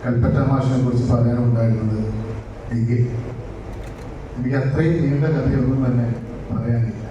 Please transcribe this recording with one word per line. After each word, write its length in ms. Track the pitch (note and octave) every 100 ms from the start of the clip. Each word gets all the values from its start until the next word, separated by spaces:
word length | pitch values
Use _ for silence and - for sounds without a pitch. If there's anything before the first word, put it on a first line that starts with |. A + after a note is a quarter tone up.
കൽപ്പറ്റ 340 | B2 A#2+ C3+ C3+ C3+
മാഷിനെ 260 | C3 C3 B2+
കുറിച്ച് 240 | B2 A#2+ A#2
പറയാനുണ്ടായിരുന്നത് 920 | B2 A#2 A#2+ A#2+ A#2 A2+ A2+ A2 G#2+ A2 A2 A2 A2 - - - A#2
എങ്കിൽ 260 | A#2 A#2 B2 - - - - - - - - - - - - A#2+
എനിക്ക് 200 | B2 C3+
അത്രയും 340 | C#3 D3+ D#3+ E3 C#3
നീണ്ട 200 | C#3+ D#3 -
കഥയൊന്നും 440 | C3 C3 B2+ C3 B2
തന്നെ 200 | A#2+ A#2 A#2+ - - -
പറയാനില്ല. 520 | A2 A2+ A#2 A2 - -